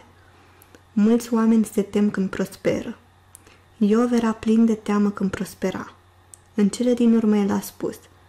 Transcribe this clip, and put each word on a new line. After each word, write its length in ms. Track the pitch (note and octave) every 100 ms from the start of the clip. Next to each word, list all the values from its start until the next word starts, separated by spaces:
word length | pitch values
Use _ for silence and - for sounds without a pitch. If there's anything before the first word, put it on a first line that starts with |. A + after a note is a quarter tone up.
| - _ _ - _ _ _ - _
Mulți 420 | G#3+ G#3 A#3 -
oameni 300 | A3+ A3+ A3+
se 180 | G#3 -
tem 280 | G3+ G#3 G#3
când 180 | G3+ F#3+
prosperă. 720 | - F#3+ - A3 - - - _ _ _ - _ _ _ -
Iov 340 | G3+ A3 B3
era 200 | A#3+ A3+
plin 320 | A3 A3 A3+
de 100 | A3+
teamă 360 | A3 - G#3 G3+
când 200 | G3+ F#3+
prospera. 640 | - F#3 - F#3 G3 - - _ _ _ - _
În 140 | - G3+
cele 260 | - B3
din 200 | A#3+ A#3
urmă 220 | A3+ G#3+ G#3
el 140 | G3+
a 100 | G3+
spus: 380 | - - - - - _